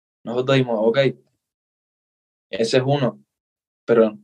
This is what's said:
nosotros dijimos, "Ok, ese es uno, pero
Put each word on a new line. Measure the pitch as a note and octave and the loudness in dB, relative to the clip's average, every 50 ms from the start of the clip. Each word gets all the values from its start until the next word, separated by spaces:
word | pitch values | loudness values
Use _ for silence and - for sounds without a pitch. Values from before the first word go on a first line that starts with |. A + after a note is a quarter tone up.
| _ _ _ _ - | _ _ _ _ -12
nosotros | A2 A#2 B2+ B2+ C3 C3+ | -8 -6 -4 0 0 0
dijimos, | C3+ B2+ B2 A#2 G#2 | 0 0 0 -2 0
"Ok, | A2 A#2 A2+ C#3 C3+ B2+ A#2+ - _ _ _ _ _ _ _ _ _ _ _ _ _ _ _ _ _ _ _ _ _ _ _ _ _ _ | 0 0 2 2 0 -2 -2 -8 _ _ _ _ _ _ _ _ _ _ _ _ _ _ _ _ _ _ _ _ _ _ _ _ _ _
ese | - G2 A2+ A2+ - | -6 -4 -2 0 0
es | C3 C3 | 0 0
uno, | C#3 C#3+ C#3+ C3 A2+ - - _ _ _ _ _ _ _ _ _ _ _ _ _ | 0 -2 -2 -2 -4 -6 -8 _ _ _ _ _ _ _ _ _ _ _ _ _
pero | - A#2 A2+ A2+ G#2+ G#2 - | 0 2 4 2 2 0 -8